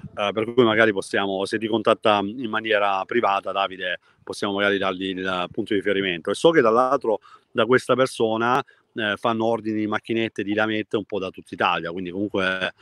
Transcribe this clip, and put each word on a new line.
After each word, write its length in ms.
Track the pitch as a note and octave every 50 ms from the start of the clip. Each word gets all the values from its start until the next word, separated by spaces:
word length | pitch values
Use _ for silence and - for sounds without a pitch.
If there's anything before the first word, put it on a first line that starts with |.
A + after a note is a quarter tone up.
| - - -
Eh, 140 | G#2+ G#2 G2+ F#2+
per 180 | A2 G#2+ A#2 A#2
cui 100 | B2+ A#2+
magari 280 | A2 G#2+ A2 A2+ A2
possiamo, 540 | G2 G2 - - - G#2 G2 G2 F#2+ F#2 G2
se 120 | - A#2
ti 100 | G#2 A2
contatta 520 | G#2+ A2+ A2 G2+ A2+ G#2+ - - A2 G#2 G2+ G2+
in 260 | G2+ A#2 C3+ B2 G#2+
maniera 540 | A2 A2 A2 A2 G#2+ G2+ G2+ G2+ G2 F#2+ F#2+
privata, 460 | - A#2+ A#2+ G#2+ G2 G2 G2 F#2 G2
Davide, 480 | F#2+ G2 G2 F#2 F#2 F#2 F#2 F2+ F2 - _ _ _ _ _
possiamo 300 | - F#2+ - A2 G2+ G2
magari 240 | G2+ G2+ G2+ G2+
dargli 320 | F#2+ G2 F#2+ F#2 F2+ F#2+ F#2+
il 380 | F#2 F#2 F#2 F#2+ F#2 F2+ F2+ F2
punto 220 | - A#2 G2+ - A2
di 60 | F#2+
riferimento. 520 | F2+ G2+ F#2+ G2 G2 F#2 E2+ D#2+ - G2+
E 40 | G2+
so 160 | - - E3+
che 100 | E3 D3+
dall'altro, 580 | A#2 A2 A2 B2 B2+ C3 C#3+ C3 - A2+ G#2 - _ - - _ _ _
da 140 | - A#2+ A2
questa 300 | A2+ B2+ A#2 - - B2
persona, 680 | B2+ C3 - - - A#2 A2 A2 A2 A#2 B2 B2+ C3+ - _ _ _ _ _ -
eh, 220 | A#2 A2 G#2 G2+
fanno 280 | - - A#2 A2+ A2+ A2+
ordini 340 | A2+ A#2 A2 G#2+ A2 G#2+ G#2+
di 80 | G#2+
macchinette, 560 | G#2+ A2 G#2 _ - A2+ A2+ A2+ A2 - - G2
di 100 | G2 G#2
lamette 440 | G#2+ G#2+ A2 G#2+ G#2+ G#2 - -
un 80 | A2 F#2+
po' 140 | - G#2 F#2+
da 100 | F#2 F#2
tutta 240 | - F#2 - - G2
Italia, 380 | F2 A2 F#2 F2 E2+ E2 E2+
quindi 200 | E2+ F#2+ F2+ F2
comunque 640 | F2 G2 G#2 G2 - G2 F#2 F#2 F#2 F#2 F#2 F2 _ _